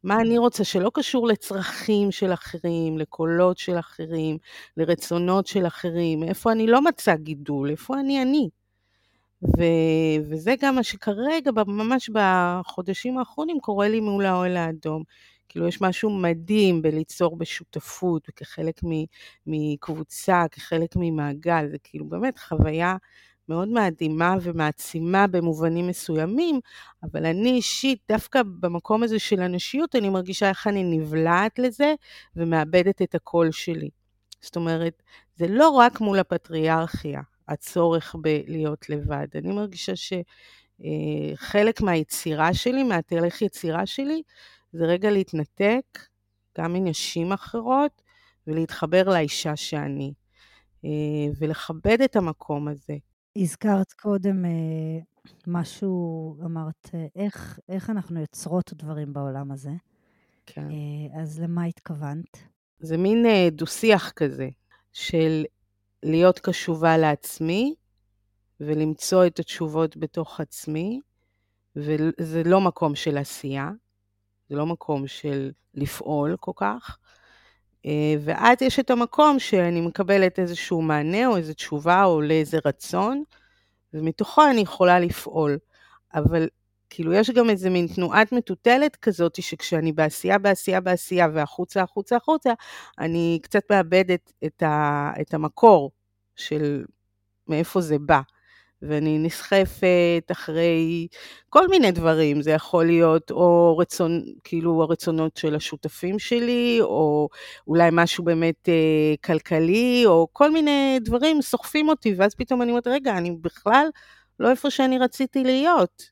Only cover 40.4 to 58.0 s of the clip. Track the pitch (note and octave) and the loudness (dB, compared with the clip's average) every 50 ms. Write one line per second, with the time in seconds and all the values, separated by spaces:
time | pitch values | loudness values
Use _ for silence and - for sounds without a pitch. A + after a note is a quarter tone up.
40.4 | _ - _ _ _ _ _ _ - D#3+ D#3 D#3 D3+ D3+ D3+ D3+ D3+ D3+ D3+ - | _ -20 _ _ _ _ _ _ -10 -8 -8 -6 -4 -6 -6 -6 -6 -8 -8 -10
41.4 | - - - G#3 G3+ A3+ A3+ - A3 G3 E3+ D#3+ D3+ _ - - - E3 D#3 D3 | -12 -2 0 2 2 2 0 0 -2 0 0 0 -2 _ -8 -10 -6 -6 -2 0
42.4 | D3+ E3+ F#3 - - B3 B3+ C4+ C4+ B3 G3+ E3+ D#3+ _ F3 E3 E3+ F3 - - | 0 0 0 0 -2 -2 -2 0 0 0 0 -2 -2 _ -2 -2 -2 -2 -2 -2
43.4 | A3 G3 - - - E3 D#3+ E3+ F#3+ G3 - - C#4 C#4 D#4 D#4+ D4+ _ _ _ | -6 -6 -6 -6 -6 -4 -4 -2 -4 -6 -6 -6 -4 -4 -4 -6 -6 _ _ _
44.4 | - - _ _ _ _ - E3 E3 E3 F3 F3+ F#3+ G#3+ G#3 G3 F#3+ - - D#3 | -20 -20 _ _ _ _ -6 -2 0 0 0 2 2 0 0 0 -2 -2 -4 -6
45.4 | D3+ _ _ _ G3 G3+ A3+ B3+ - _ _ - - _ _ _ _ _ _ _ | -6 _ _ _ 0 0 0 0 -4 _ _ -20 -20 _ _ _ _ _ _ _
46.4 | _ _ _ - E3 E3 F3 F#3 F#3+ F3 D#3 - - - - E3+ E3 F3 G3 F#3+ | _ _ _ -8 -6 -4 -2 -2 -2 -2 -4 -4 -6 -6 -6 -4 -4 -4 -4 -6
47.4 | - - - A#3 A3+ A#3 C4 C4+ D4 D4 _ _ _ _ _ _ _ _ _ _ | -8 -10 -10 -8 -2 0 0 0 0 0 _ _ _ _ _ _ _ _ _ _
48.4 | _ D#3 D#3 D#3+ E3 D#3 - - - D#3 E3+ F#3 F#3 F#3+ F#3+ E3+ D#3 D3 - - | _ -6 -4 -4 -4 -4 -4 -6 -4 2 2 2 4 4 2 0 0 -2 -4 -6
49.4 | - D#3+ D3+ D3+ - - - D3 D3 C#3+ C#3 D3 C#3 C#3 C#3+ _ _ _ _ _ | -6 -6 -6 -6 -8 -8 -6 -6 -6 -6 -6 -6 -8 -8 -10 _ _ _ _ _
50.4 | _ _ _ _ _ _ _ _ - D3 D3+ D3+ D3+ D3 D3+ D3+ D3 D3 C#3+ C#3+ | _ _ _ _ _ _ _ _ -10 -6 -4 -4 -4 -4 -2 -2 -4 -4 -4 -4
51.4 | D#3 D3+ D#3+ - - - E3 D#3+ - G3+ A3+ A#3 C4+ C4 - A3 F#3 E3 D#3 _ | -4 -6 -6 -6 -8 -10 -12 -4 0 0 2 4 2 2 2 0 -2 -2 -6 _
52.4 | - - D3+ C#3+ D3 D3 D3 C#3 _ - D3+ D3 _ _ _ _ _ _ _ G#3 | -8 -8 -6 -6 -4 -6 -8 -10 _ -12 -14 -14 _ _ _ _ _ _ _ -4
53.4 | F#3 D#3+ - _ - G#3+ G3+ F#3+ F#3+ _ - _ - G#3+ G3+ G3 F#3 G3+ F#3+ F#3 | -4 -4 -4 _ -2 0 2 0 0 _ -6 _ -4 -2 -2 -2 -2 -2 -2 -2
54.4 | F3+ F3 E3+ E3 D#3+ D#3+ D#3+ D#3+ D#3+ D#3+ D#3+ D#3+ E3 _ _ _ _ - _ _ | -2 -2 -2 -4 -4 -4 -6 -6 -6 -6 -8 -8 -10 _ _ _ _ -20 _ _
55.4 | _ F3 F3 F3 E3+ - - - G#3 G3 F#3 F3+ F3 E3 E3 D#3+ D#3+ D#3 D3+ D3 | _ -6 -6 -6 -6 -6 -8 -8 -6 -4 -4 -4 -4 -6 -6 -8 -10 -12 -12 -10
56.4 | E3+ E3 E3 D#3+ D#3+ D#3 D#3+ _ _ - - E3+ D#3+ D3+ _ F3 G3+ G#3 - - | -10 -8 -8 -8 -8 -10 -12 _ _ -14 -12 -10 -10 -10 _ -6 -8 -6 -6 -10
57.4 | - - - - _ - F#3 F#3 F3+ - A3 G#3 | -18 -18 -18 -20 _ -10 -10 -10 -6 -6 -6 -6